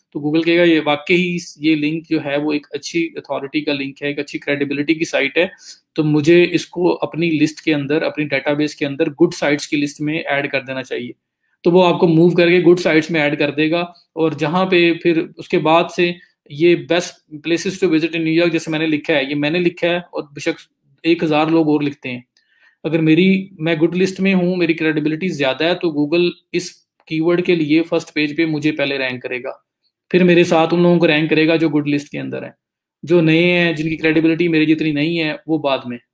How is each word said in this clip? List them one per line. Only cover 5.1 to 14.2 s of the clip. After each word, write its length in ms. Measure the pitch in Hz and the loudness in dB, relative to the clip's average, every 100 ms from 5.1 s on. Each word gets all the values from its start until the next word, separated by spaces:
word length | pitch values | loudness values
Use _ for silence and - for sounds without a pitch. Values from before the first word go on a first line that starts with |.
| 131 139 165 | -2 -2 0
है, 140 | 170 - - - _ | -2 -4 -20 -20 _
तो 100 | - | -4
मुझे 400 | 151 151 147 175 | 0 2 4 4
इसको 440 | 175 160 - - 175 | 4 0 -4 -2 -2
अपनी 420 | - - 151 170 | -2 -4 -4 -2
list 340 | 151 156 - | 0 0 -2
के 80 | 160 | -2
अंदर, 300 | 147 139 156 | -2 0 -2
अपनी 220 | - - | -2 -4
database 500 | 151 135 151 147 151 | -4 -2 -2 -2 -2
के 100 | - | -4
अंदर 240 | 143 139 160 | -6 -2 -2
गुड 240 | 139 165 | 2 0
sites 340 | - 151 147 - | 0 -2 -2 -2
की 100 | 147 | -4
लिस्ट 240 | 147 - | -4 -4
में 240 | 151 165 | -6 -6
ऐड 260 | 147 143 147 | -4 -4 -2
कर 100 | 135 | -4
देना 220 | 127 131 | -6 -10
चाहिए।" 320 | 127 123 123 - _ _ _ _ | -8 -8 -10 -16 _ _ _ _
तो 60 | 175 | 2
वो 120 | 180 | 4
आपको 260 | 180 - 180 | 4 2 2
move 260 | 160 175 | 4 4
करके 260 | 170 170 180 | 4 4 4
good 180 | 165 180 | 4 4
sites 320 | 175 156 156 | 4 2 2
में 100 | 160 | 0
ऐड 160 | 147 147 | 0 0
कर 140 | 147 | -2
देगा। 440 | 143 156 170 175 - _ | 0 0 0 -4 -12 _
और 180 | 160 | -2